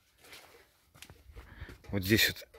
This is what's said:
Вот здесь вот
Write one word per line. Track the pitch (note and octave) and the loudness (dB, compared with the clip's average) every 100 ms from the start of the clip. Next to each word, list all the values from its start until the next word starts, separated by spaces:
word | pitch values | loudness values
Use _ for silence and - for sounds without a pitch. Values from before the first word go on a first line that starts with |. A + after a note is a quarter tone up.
| _ _ - - - - _ _ _ - - - - - - - - - - | _ _ -20 -20 -20 -20 _ _ _ -20 -20 -20 -20 -20 -18 -16 -16 -16 -4
Вот | G2+ | -2
здесь | F#2 A2 - | 4 4 4
вот | - - | 0 -12